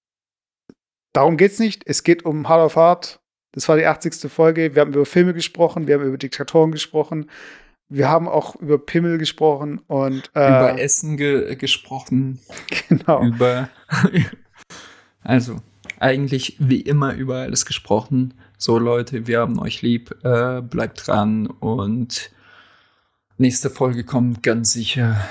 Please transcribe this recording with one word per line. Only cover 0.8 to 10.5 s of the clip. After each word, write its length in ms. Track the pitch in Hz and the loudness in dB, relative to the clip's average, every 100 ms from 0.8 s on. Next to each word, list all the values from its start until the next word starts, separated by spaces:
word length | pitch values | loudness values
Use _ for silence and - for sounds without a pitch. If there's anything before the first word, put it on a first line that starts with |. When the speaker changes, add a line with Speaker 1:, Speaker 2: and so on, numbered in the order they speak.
| _ _ _ | _ _ _
Speaker 1:
darum 240 | - 147 160 | 2 2 4
geht's 220 | 196 196 | 2 2
nicht. 280 | 226 - - | -4 -4 -6
Es 160 | 143 | -4
geht 220 | - 170 | 2 2
um 240 | 165 151 151 | 0 -4 2
Hard 140 | 165 160 | 4 4
of 100 | 165 | 6
Heart. 440 | 165 175 - - _ _ _ | 4 4 -4 -20 _ _ _
Das 140 | - - | -10 2
war 80 | 156 | 2
die 100 | 160 | 4
achtzigste 420 | 151 170 - 143 | 0 -4 -8 -10
Folge. 460 | - 165 165 160 | 2 2 4 0
Wir 60 | 143 | 2
haben 100 | 147 | 2
über 140 | 143 143 | 2 2
Filme 260 | 175 180 | 2 2
gesprochen, 540 | 170 160 - 170 170 147 | 0 -8 0 0 0 0
wir 80 | |
haben 100 | 143 | 0
über 140 | 139 135 | 0 -6
Diktatoren 540 | 135 - 139 165 160 | -8 -10 0 2 2
gesprochen, 580 | 151 - 156 147 156 147 - - - _ _ _ | 0 -6 -4 -4 -6 -10 -18 -20 -20 _ _ _
wir 200 | 139 135 | -2 2
haben 180 | 160 165 | 2 2
auch 300 | 151 - - | -2 -4 -12
über 220 | 147 143 | -2 -2
Pimmel 380 | - 170 170 165 | 0 -2 0 -2
gesprochen 600 | 156 - 156 143 147 147 - | -4 0 0 0 -6 -10 -6
und, 420 | 139 135 135 - | -2 -2 -4 -6
äh, 140 | - | 2
Speaker 2:
Über 320 | 139 | 4